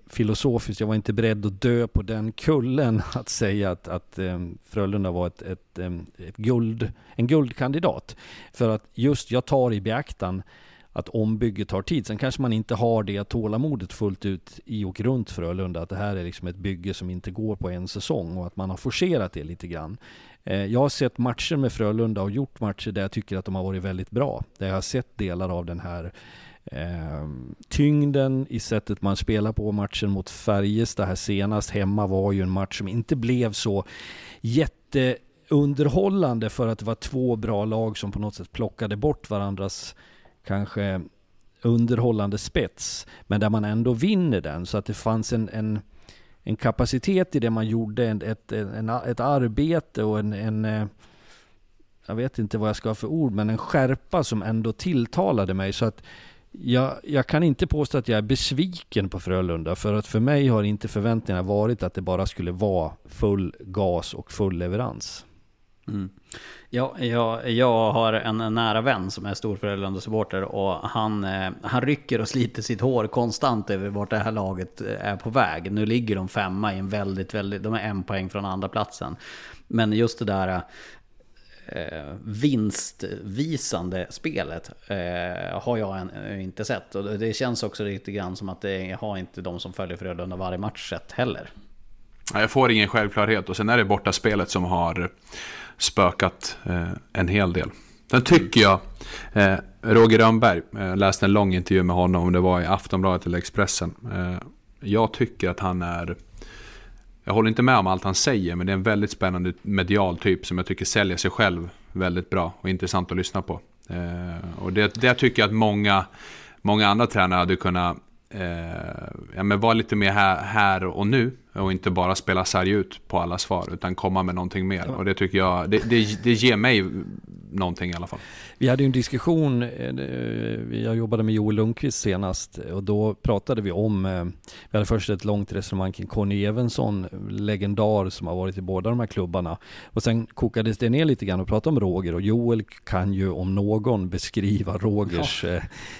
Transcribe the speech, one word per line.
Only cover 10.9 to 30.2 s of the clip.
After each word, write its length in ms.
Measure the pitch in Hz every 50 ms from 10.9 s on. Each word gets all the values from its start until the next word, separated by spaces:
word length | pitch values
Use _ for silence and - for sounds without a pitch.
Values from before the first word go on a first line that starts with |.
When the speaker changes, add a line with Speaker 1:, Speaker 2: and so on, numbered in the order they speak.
| -
Speaker 1:
att 160 | - - -
ombygget 580 | - 110 107 110 110 104 120 113 98 101 101 -
tar 120 | 98 98
tid. 260 | - - 170 135 95
Sen 100 | - 107
kanske 240 | 101 139 131 - -
man 120 | 131 117 110
inte 220 | 110 - - 120
har 280 | 95 120 117 113 110 104
det 200 | 104 101 101 101
tålamodet 720 | - - 117 107 107 110 117 147 156 139 101 92 - -
fullt 320 | - 110 101 92 - -
ut 340 | 101 95 87 - - - - -
i 200 | - 110 107 101
och 140 | 92 92 -
runt 300 | 101 123 131 123 107 -
Frölunda, 500 | 92 90 85 85 90 95 95 90 85 82
att 80 | 82 -
det 60 | 95
här 200 | 92 104 104 98
är 80 | 92 87
liksom 240 | 87 - - 90
ett 80 | 87 87
bygge 380 | 95 90 101 95 85 87 98 92
som 160 | - 92 90
inte 220 | 90 90 - 98
går 240 | 92 110 110 107 101
på 140 | - - 90
en 180 | 90 90 92
säsong 500 | 98 - 101 - - 82 131 85 82 90
och 100 | 92 87
att 80 | 90 -
man 140 | 95 95 95
har 80 | 92
forcerat 560 | - - 131 - - 180 185 165 123 95 90 -
det 100 | 80 73
lite 240 | 80 85 - -
grann. 300 | 87 85 80 80 80 107 - - - - - - - - _ -
Eh, 220 | 95 95 98 98
jag 140 | 101 113 123
har 100 | 143 139
sett 280 | - - 139 120 -
matcher 380 | - 120 123 117 - - - 165
med 160 | 139 135 117
Frölunda 500 | - - 110 104 107 113 117 110 107 104
och 100 | 95 101
gjort 280 | 101 135 135 - - -
matcher 320 | 113 104 95 - - 113
där 100 | 95 104
jag 100 | 95 95
tycker 260 | - - - - 98
att 80 | 92 -
de 100 | 101 95
har 80 | 95 92
varit 200 | 95 95 92 90
väldigt 280 | 98 92 92 95 -
bra. 320 | 104 123 143 139 - - - _ _
Där 100 | - 98
jag 60 | 95 95
har 80 | 95
sett 360 | - - - 127 - _ -
delar 320 | - 104 90 87 90 95 92
av 160 | 87 87 85
den 140 | 87 85 85
här, 340 | 90 87 87 85 82 85 - - - - - - - - - - -
eh, 640 | - - 65 80 87 87 82 80 76 76 73 78 76 69 64 64 - - _ - -
tyngden 760 | - - 147 147 147 147 143 143 139 139 135 135 131 131 135 -
i 100 | 120 110
sättet 420 | - - 113 107 - - 101 -
man 140 | - 98 98
spelar 380 | - - - 110 107 104 110 107
på. 180 | - 104 107
Matchen 380 | 104 104 101 - - - 107 101
mot 180 | 98 95